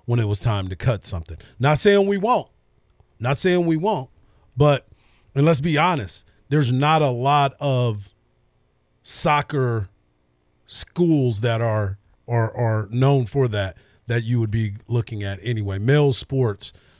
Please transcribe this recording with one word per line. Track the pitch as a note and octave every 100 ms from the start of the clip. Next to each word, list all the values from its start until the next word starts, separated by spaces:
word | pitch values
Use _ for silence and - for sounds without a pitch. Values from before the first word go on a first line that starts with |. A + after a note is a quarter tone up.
when | - A#2
it | G#2+
was | G#2
time | A#2+ G2+ F#2+
to | F2+
cut | C3+ G#2+ -
something. | F2 - D#2+ - -
Not | C3+ D3+
saying | G#3 G3+ G3
we | G3+
won't. | G#3+ A#3 - _ _ _ _ _ _ -
Not | A#2+ C#3
saying | F#3 F3+
we | E3+ D#3+
won't. | G3 E3+ C3+ _ _ _ _ B2
But, | D3 C#3 - _ _ _ _
and | C#3 D3+
let's | D3
be | E3 D3
honest, | F3 D#3+ F#2+ - - _ -
there's | D3+ B2
not | B2+ D3 D#3+
a | D3
lot | A#2+ C3+ D3 C#3 -
of | C#3+ C3 B2 G#2+ G2+ _ _ _ _ _ _ _ _ _
soccer | - - E3 D3 C#3+ D3+ B2 A2+ G2 _ _ _ _ _ _ _ -
schools | - - - F3 D3+ B2+ G#2
that | A#2 A2+
are, | A#2 G#2+ G2+ G2 _ _ -
are, | A#2+ A2+ -
are | A#2 A2 G2
known | A#2+ C3+ C#3 A2+
for | C#3 B2+
that, | G#2 F#2+ - _ _ -
that | A#2+
you | A#2 A#2+
would | A2
be | A2+ G#2+ G2+ -
looking | A#2+ G#2+ G#2+
at | G2 G2
anyway. | B2 A2+ G2+ G2
Male | A2 D3 D3
sports, | B2+ - C3+ A#2+ G2+ - - _ _